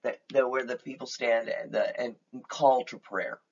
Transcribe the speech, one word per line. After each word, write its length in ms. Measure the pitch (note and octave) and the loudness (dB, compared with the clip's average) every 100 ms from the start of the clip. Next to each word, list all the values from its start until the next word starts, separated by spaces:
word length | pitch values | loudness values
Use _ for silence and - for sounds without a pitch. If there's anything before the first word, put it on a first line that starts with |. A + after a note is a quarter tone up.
that, 160 | A#2+ - _ | -4 -6 _
that 140 | C#3 B2+ | 2 2
where 180 | B2+ B2 | 0 -2
the 120 | B2 | -6
people 300 | - C3 B2+ | -8 -12 -10
stand 420 | - B2 A#2 A2+ | -2 2 2 2
and, 220 | - A2+ | -6 -4
the, 280 | G#2+ G#2 A#2 | 0 0 -2
and 160 | B2 A2+ _ B2+ - | -6 -8 _ -18 -12
call 360 | - C#3+ B2+ B2 | 2 4 4 0
to 140 | - | -12
prayer. 400 | - F#2+ E2+ - _ | -8 -6 -6 -8 _